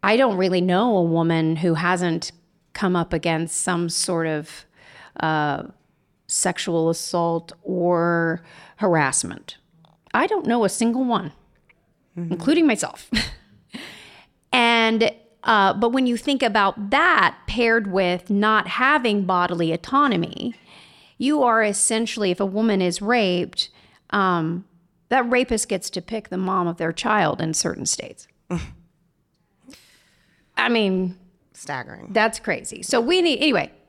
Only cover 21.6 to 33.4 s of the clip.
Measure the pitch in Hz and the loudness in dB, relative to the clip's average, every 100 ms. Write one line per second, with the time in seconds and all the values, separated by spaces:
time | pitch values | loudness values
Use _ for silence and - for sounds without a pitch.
21.6 | 214 196 - 220 226 - 202 175 196 196 | 2 0 0 0 -2 -2 -2 0 -2 0
22.6 | 226 196 180 170 202 240 196 180 180 - | 2 2 0 -2 0 2 2 0 -2 -6
23.6 | - _ _ _ _ 202 190 175 160 170 | -8 _ _ _ _ 0 0 0 -2 -6
24.6 | 196 _ _ _ _ 254 240 247 254 220 | -10 _ _ _ _ 0 2 0 0 -2
25.6 | - 190 - - - 226 - 185 185 190 | -2 -4 -4 -10 -8 -10 -6 -4 -2 0
26.6 | 175 170 165 165 - 214 170 - 160 160 | -2 -2 -4 -4 0 2 2 0 -4 -2
27.6 | - - - - - - - _ _ 175 | -4 -4 -4 -6 -8 -16 -20 _ _ -8
28.6 | - - _ _ _ _ _ _ _ _ | -8 -16 _ _ _ _ _ _ _ _
29.6 | 254 - _ _ _ _ _ _ _ - | -20 -20 _ _ _ _ _ _ _ -2
30.6 | 233 233 202 185 185 180 - _ _ - | 2 2 2 0 -2 -6 -20 _ _ -18
31.6 | - 139 - - - 202 220 220 - 180 | -10 -10 -10 -16 -2 0 0 -2 -6 -6
32.6 | - - - 247 233 370 349 269 | -6 -14 0 0 2 2 2 2